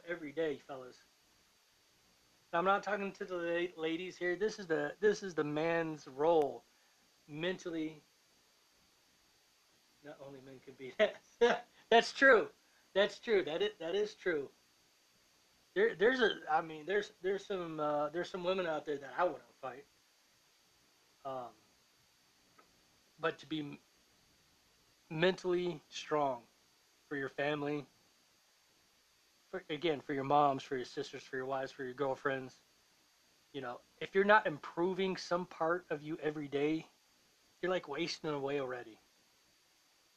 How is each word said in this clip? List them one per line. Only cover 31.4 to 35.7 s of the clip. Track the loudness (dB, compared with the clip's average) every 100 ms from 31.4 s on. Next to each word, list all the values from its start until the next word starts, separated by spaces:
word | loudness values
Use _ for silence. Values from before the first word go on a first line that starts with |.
| -4
wives, | -4 -4
for | -6
your | -10
girlfriends, | -2 -2 0 0 -2 -4 -14 _ _ _ _ _ _ _ _ _
you | -10
know, | -8 -10 -14 _
if | -2 2
you're |
not | 6 6 6
improving | -4 -8 0 0 2 0 -2
some | -2 -2 -2
part | -2 0